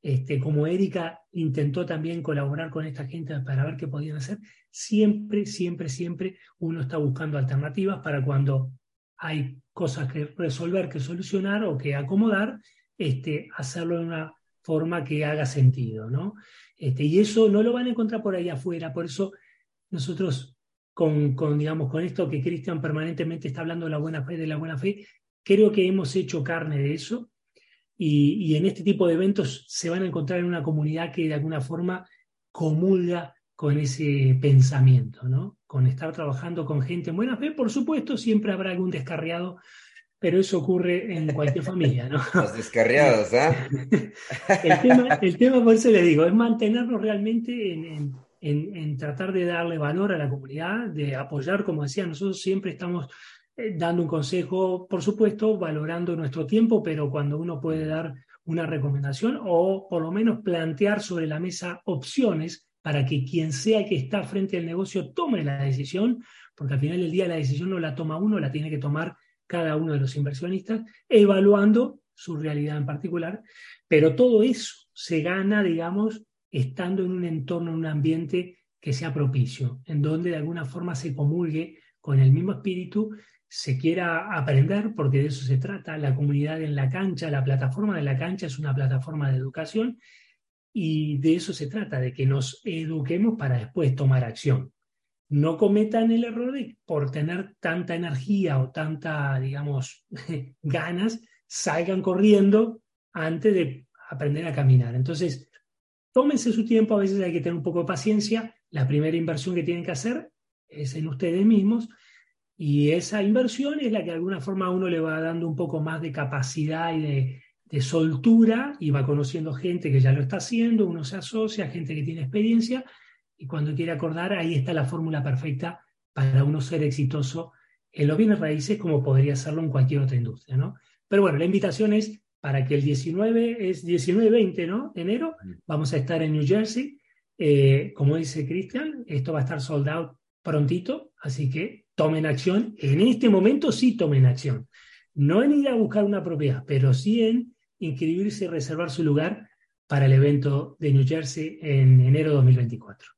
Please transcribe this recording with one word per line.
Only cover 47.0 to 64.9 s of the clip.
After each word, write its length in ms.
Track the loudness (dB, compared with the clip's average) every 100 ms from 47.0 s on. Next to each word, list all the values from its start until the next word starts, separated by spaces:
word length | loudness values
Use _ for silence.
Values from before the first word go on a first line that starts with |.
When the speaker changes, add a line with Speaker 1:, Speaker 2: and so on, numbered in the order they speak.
Speaker 1:
realmente 720 | -2 -2 0 -2 -4 -4 -4
en, 120 | -6
en, 320 | -8 -8 -8 -10 _ _
en, 360 | -2 -2 -4 -8
en 200 | -8 -6
tratar 360 | -8 -6 -4
de 120 | -2
darle 320 | -2 -2 -4 -4
valor 360 | -2 -2 -2
a 60 | -2
la 100 | -2
comunidad, 600 | -6 -8 -8 -6 -6 -6
de 280 | -4 -4 -4
apoyar, 480 | -6 -6 -2 -2
como 180 | -2 -4
decía, 240 | -4 -4 -6
nosotros 340 | -4 -6 -4
siempre 320 | -2 -2 -4
estamos, 360 | -8 -6 -6 -8 -14 -20 -20 _ -10
eh, 180 | -8 -2
dando 260 | -2 0
un 60 | 0
consejo, 800 | -2 -2 -4 -2 -2 0 -2 -4
por 140 | -2
supuesto, 560 | -2 2 2 2 0 0
valorando 580 | -2 -4 -4 -4 -4 -4
nuestro 300 | -4 -6 0
tiempo, 340 | 2 4 4
pero 300 | 2 -2 -2
cuando 280 | -2 -2 -2
uno 220 | -4 -6
puede 260 | -4 -4 -2
dar 280 | -4 -6 -12 _ _
una 220 | -6 -4 -2
recomendación 720 | -2 -2 -2 -2 -2 -2 -2
o 440 | 0 2 2 0 -2
por 120 | -4
lo 100 | -2
menos 300 | 0 0 0
plantear 600 | -2 -2 -2 0 0 0
sobre 240 | -2 -4 -4
la 140 | -4
mesa 400 | -6 -8 -10 -10
opciones 840 | -6 -6 -4 0 2 0 -4 -10 _ _
para 240 | -2 0
que 200 | 0 -2
quien 280 | -2 -2 -2
sea 320 | -2 2 2 2
que 100 | -2
está 260 | -2 -4
frente 340 | -4 -4 -2 -4
al 80 |
negocio 460 | -4 -4 -4